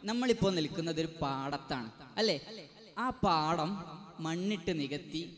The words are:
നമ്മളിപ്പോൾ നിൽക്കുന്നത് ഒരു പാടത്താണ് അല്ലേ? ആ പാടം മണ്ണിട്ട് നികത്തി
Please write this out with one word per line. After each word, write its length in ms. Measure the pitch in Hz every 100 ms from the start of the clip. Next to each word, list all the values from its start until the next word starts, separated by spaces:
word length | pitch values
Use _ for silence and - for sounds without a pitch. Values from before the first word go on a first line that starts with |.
| 202
നമ്മളിപ്പോൾ 420 | 240 247 226 190 180
നിൽക്കുന്നത് 420 | 151 156 165 156 160
ഒരു 60 | 160
പാടത്താണ് 640 | 147 135 135 143 - 139 113 - 127 -
അല്ലേ? 160 | 220 147 - 220 151 - - - 247
ആ 20 | 247 196
പാടം 460 | 165 156 165 160 202 170 160 - - 160
മണ്ണിട്ട് 460 | 170 190 208 170 165
നികത്തി 440 | 139 143 - 156 170